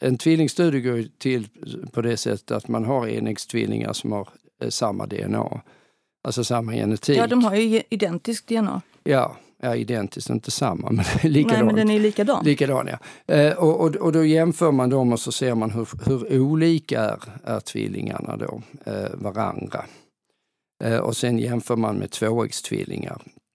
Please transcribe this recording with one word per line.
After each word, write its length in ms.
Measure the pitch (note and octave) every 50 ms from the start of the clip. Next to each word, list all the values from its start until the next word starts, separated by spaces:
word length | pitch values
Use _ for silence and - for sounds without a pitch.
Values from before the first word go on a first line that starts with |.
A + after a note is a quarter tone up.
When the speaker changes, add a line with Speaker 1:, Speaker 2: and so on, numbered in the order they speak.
Speaker 1:
en 180 | - C3 B2+ B2
tvillingstudie 640 | - D#3+ E3 D#3+ D#3 C#3 - - F3 E3 C#3 C3+
går 160 | A#2+ B2+ A#2+
ju 120 | A#2 A2 - - _
till 300 | - C3+ C3 A#2+ G#2 G#2 - - - - - - - B2 -
på 100 | A#2 A2+
det 140 | A#2 A#2
sättet 340 | A2 - A#2 G#2+ G2 - -
att 180 | A#2 G#2+ - -
man 160 | A#2 A2+ A2
har 220 | A#2 C#3 C3 A#2 A2
enäggstvillingar 840 | A2 A2+ A2+ A2+ G#2 - - - - A#2 A2 G#2 G#2+ A2 A2 A2 A2
som 200 | - - A2+ G#2+
har, 160 | G2+ G2 - - _ _ _ _ _ B2
eh, 60 | A#2
samma 380 | - - B2 G#2+ G2+ G2 G2
D 160 | G2 G2+ - G2+
N 120 | G2 G#2
A. 260 | G#2+ A2+ - - A#2 - _ _ _ _ _ _ _ _ _ _ _ -
Alltså 200 | B2+ A#2+ B2+ A#2
samma 280 | - B2 A#2 A#2 A2+ A2+
genetik. 460 | A#2 G#2+ G#2 A2 G#2 - - C#3+ -
Speaker 2:
Ja, 80 | A#3
de 180 | A3+ A#3+ B3 A#3+
har 100 | G#3+ G3
ju 80 | G#3 A3+
ge-, 200 | A3 A3 A3 - -
identiskt 580 | A#3 G3 G#3+ E3+ E3+ E3+ - A#3 A#3 - - -
D 80 | A3+
N 120 | A3+ G#3+ F#3+
A. 120 | G3+ F#3+ - _ _ _ _
Speaker 1:
Ja, 320 | - C#3+ C3 B2 - - - - _ _ _ -
ja, 140 | B2 A#2
identiskt, 540 | A#2+ A2+ G#2+ B2 A2 G#2+ - - - - -
inte 200 | A#2+ A2+ - -
samma, 400 | - - C#3+ A#2+ F2 - - -
men 140 | A2+ G#2+ F2+ - - - -
<laughs> 100 | D#3+ D3
likadant. 240 | D3 D3+ A3+ A#3 A3
Speaker 2:
Nej, 60 | A3
men 80 | A3 G#3+
den 160 | A3 A3 G#3+
är 100 | G#3+ G#3+
likadan. 440 | G#3+ G#3+ G#3 - G#3 A#3 C4+ - -
Speaker 1:
Likadan, 440 | D3+ C#3+ D3 C#3+ C3+ C3+ B2+ C3 - - - - - - - _
ja. 80 | - D3+
Eh, 180 | D3 D3 D3+ -
och, 280 | - D#3+ D#3 D#3 -
och, 160 | E3 D#3+ D3
och 160 | - F#3+ E3 D3+
då 120 | D#3+ D#3
jämför 460 | D#3 D#3 D#3+ E3 F3 D#3 - F3 D#3
man 200 | C#3 C3 B2+ B2
dem 220 | C3+ C3+ C3 A#2+ A#2+
och 80 | A2+
så 120 | - A#2 -
ser 220 | - C3+ B2+ A#2
man 160 | A2+ A2 A2
hur, 180 | G#2 A#2 A2+ - - - -
hur 340 | - C#3 B2 A#2 - C3+ C3
olika 600 | C3 C#3+ D#3 D#3+ D#3+ E3 E3 D3+ - - C3 A#2
är, 180 | A2 G#2+ G#2+ G#2 - A2 G2+ - -
är 160 | A#2+ A2+ G#2+
tvillingarna 760 | - - - A2 G#2+ G#2 G2 G2 - - - - - - -
då, 260 | - - - - - - - - - -
eh, 100 | A2+ G#2 G2+ G2 F#2+ E2+
varandra. 680 | F2+ G2+ G#2 F#2 G#2+ G#2+ F#2+ - - - - - - - - - - _ _ _ _ _ _ _ _ _ _ _ _ _ _ _ _ -
Eh, 120 | A2+ A2+ A#2
och 180 | - - A2+
sen 220 | - - B2 A#2+ A2+
jämför 380 | A2+ A#2+ A#2+ A#2 - - A#2+
man 200 | A2+ A2+ A2 G#2
med 140 | F#2+ G2 G2
tvåäggstvillingar. 1120 | - - A2 G#2+ A2+ A#2 A2 A2 - - - - - G1+ G1+ - - - - - - - - - _ - _ _